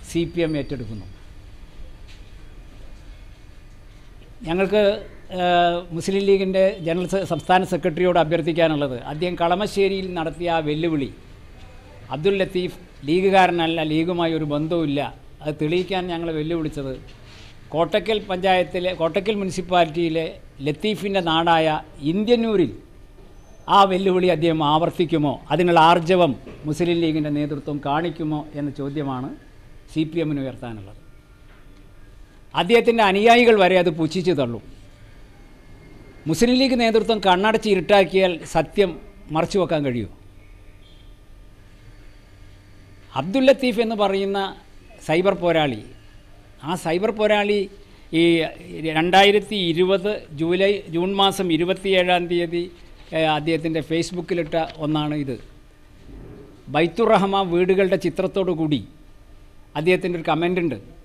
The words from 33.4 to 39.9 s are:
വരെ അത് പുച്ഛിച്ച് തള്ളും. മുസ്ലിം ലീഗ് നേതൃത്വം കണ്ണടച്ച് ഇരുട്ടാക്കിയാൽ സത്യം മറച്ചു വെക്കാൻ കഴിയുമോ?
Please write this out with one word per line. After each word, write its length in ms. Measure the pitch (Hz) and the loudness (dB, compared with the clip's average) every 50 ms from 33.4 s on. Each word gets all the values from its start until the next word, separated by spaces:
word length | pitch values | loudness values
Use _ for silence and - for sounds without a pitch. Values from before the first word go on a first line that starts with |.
| 247 233 220 208 185 | 8 6 6 6 6
വരെ 120 | 180 185 180 | 6 6 4
അത് 100 | 175 180 156 165 | 4 2 0 0
പുച്ഛിച്ച് 340 | 160 151 - 190 160 180 170 139 | -2 -2 -2 -2 0 0 0 0
തള്ളും. 240 | 135 120 117 110 - - - - - - - - - - - - - - - - - - - - - - - - - - - - - - - - - 151 | 0 -2 -4 -10 -12 -16 -20 -20 -20 -20 -20 -20 -20 -20 -20 -20 -20 -20 -20 -20 -20 -20 -20 -20 -20 -20 -20 -20 -20 -20 -20 -20 -20 -20 -20 -10 -4 -4
മുസ്ലിം 260 | 160 - 233 240 254 254 | 2 2 4 4 4 4
ലീഗ് 160 | 269 254 262 240 240 | 4 2 2 2 2
നേതൃത്വം 360 | 226 214 220 214 - 226 214 180 | 2 2 2 2 2 -2 2 4
കണ്ണടച്ച് 420 | 196 180 180 202 220 220 220 220 220 196 | 4 4 4 4 2 2 2 2 2 0
ഇരുട്ടാക്കിയാൽ 600 | 185 160 151 208 202 190 - 185 190 190 185 175 151 - - - | 0 4 4 4 4 4 4 2 2 2 2 0 -4 -10 -2 -2
സത്യം 360 | 165 151 - - 208 196 175 156 - - - - - - - 151 | -2 -2 0 0 0 0 0 0 -10 -18 -20 -20 -20 -12 -4 -2
മറച്ചു 240 | 160 - - - 202 | -2 -2 0 0 -2
വെക്കാൻ 200 | 175 143 165 151 143 | 0 0 0 -2 0
കഴിയുമോ? 300 | 135 | -2